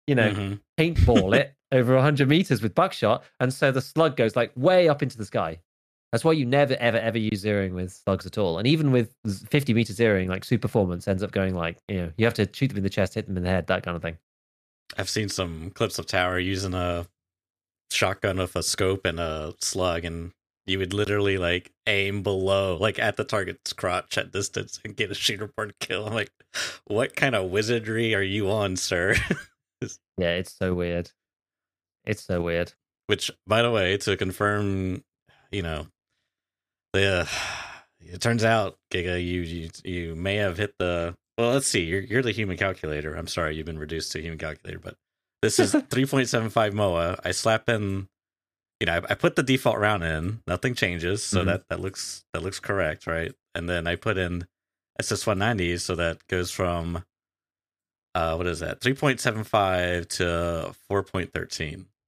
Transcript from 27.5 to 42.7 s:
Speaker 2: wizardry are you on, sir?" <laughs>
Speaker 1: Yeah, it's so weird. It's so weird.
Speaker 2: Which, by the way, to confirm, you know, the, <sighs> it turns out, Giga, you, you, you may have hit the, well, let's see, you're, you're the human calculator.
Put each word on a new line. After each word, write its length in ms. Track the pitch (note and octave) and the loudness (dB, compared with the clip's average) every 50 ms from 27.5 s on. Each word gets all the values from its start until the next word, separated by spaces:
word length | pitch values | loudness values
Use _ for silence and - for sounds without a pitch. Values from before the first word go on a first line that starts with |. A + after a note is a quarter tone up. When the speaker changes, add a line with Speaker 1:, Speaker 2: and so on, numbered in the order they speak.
Speaker 2:
wizardry 640 | F2+ G#2 A2 A2 A#2+ A#2 A2 G#2+ A2 A2+ A#2 A2+ A2 | 0 0 2 2 0 -2 -2 -2 -2 0 0 2 2
are 80 | G2 G2 | 2 0
you 280 | F#2+ G2 G#2+ G#2 F#2+ | 0 0 0 0 2
on, 260 | G#2 A2 G#2 G2 F#2 | 2 2 0 0 -2
sir?" 380 | F2+ - - F#2+ F2 F2 G2 G#2+ - | -2 -2 -2 0 2 2 4 2 2
<laughs> 60 | - - F3+ - - - _ _ _ _ _ _ - - - - _ _ _ | 2 0 -2 -4 -6 -12 _ _ _ _ _ _ -10 -10 -10 -14 _ _ _
Speaker 1:
Yeah, 160 | - F2+ E2+ E2+ | -2 -2 0 0
it's 200 | F2+ F#2+ - - | -2 -4 -6 -6
so 220 | - G2 F#2 F2+ | -4 -2 -2 0
weird. 380 | F2 F2 F2 E2+ F2 E2+ - - _ _ _ _ _ _ _ _ _ _ _ _ _ _ _ _ _ _ | 0 -2 -2 -2 -4 -4 -6 -12 _ _ _ _ _ _ _ _ _ _ _ _ _ _ _ _ _ _
It's 200 | - A2 - - | -6 -6 -6 -4
so 180 | - F#2 F2 E2+ | -4 -4 -2 -2
weird. 300 | E2+ E2+ E2+ F2 - - _ _ _ _ _ _ | -2 -2 -2 -2 -4 -8 _ _ _ _ _ _
Speaker 2:
Which, 240 | - G2+ G2 - - - _ _ | -2 -2 -2 -2 -4 -8 _ _
by 160 | G2 G#2 A2+ A#2+ | 2 2 4 4
the 80 | A#2+ | 4
way, 260 | A#2 G#2+ F#2+ F2+ G2 G2+ | 2 2 2 2 0 0
to 180 | - G#2+ G2 | 0 -2 -2
confirm, 880 | F#2 G2+ F#2 F#2 - G#2 G#2 G#2 G#2 G#2 G2 G2 F#2+ F#2 F#2 F#2 F2+ - _ _ _ _ _ _ _ _ _ - | 0 -2 -4 -2 0 0 0 2 0 0 -2 -2 -2 -2 -4 -4 -6 -10 _ _ _ _ _ _ _ _ _ -6
you 100 | G2+ F2 | -6 -4
know, 240 | E2 D#2+ D2+ D2+ - _ _ _ _ _ _ _ _ _ _ _ _ _ _ _ _ _ _ _ _ - | -4 -4 -6 -8 -10 _ _ _ _ _ _ _ _ _ _ _ _ _ _ _ _ _ _ _ _ 0
the, 380 | F#2+ G2 G2 F#2+ F2+ E2+ - - - - - - - - | 2 2 2 2 2 0 -2 -4 -6 -6 -8 -8 -10 -12
<sighs> 340 | - - - - _ _ _ | -14 -16 -18 -20 _ _ _
it 200 | E2+ E2+ F2 F2 | -20 -16 -10 -4
turns 220 | - A#2+ A#2 A#2 A2 | 0 0 2 4 4
out, 340 | A2+ A2+ A2+ G2+ F#2 - _ _ _ | 4 4 4 2 0 -4 _ _ _
Giga, 340 | - F#2 E2+ F2+ F2+ F2+ F2+ | -4 -4 -2 -2 -2 -2 -2
you, 180 | F2 F2+ F2+ F2 | -2 -2 -2 -4
you, 280 | E2 E2+ E2+ D#2+ E2 - - - | -4 -6 -8 -10 -10 -12 -12 -10
you 320 | F#2 F#2 F2 E2+ E2 E2 | -8 -6 -6 -6 -6 -6
may 180 | D#2+ F2+ G2 G2 | -6 -4 -2 0
have 240 | G#2 G#2 F#2+ E2+ F2+ | 0 0 -2 -2 -2
hit 160 | G#2 G2+ - - | -4 -4 -4 -4
the, 340 | F#2 F2+ F2 E2+ E2+ E2+ F2 - _ _ _ - | -2 -2 0 -2 -2 -4 -6 -10 _ _ _ 0
well, 140 | A#2 A#2+ B2 | 2 2 2
let's 160 | C#3 C3+ - | 2 2 2
see, 160 | - A2 E2+ | 0 0 0
you're, 160 | D#2+ F2 G2 | 0 -2 -2
you're 220 | F#2+ F#2 G#2 B2+ C3 | -2 0 0 0 2
the 100 | A#2+ G2+ | 0 0
human 240 | G2+ A2 F#2+ F2+ | -2 -2 -4 -2
calculator. 580 | D#2+ G2 G2 | 0 0 -2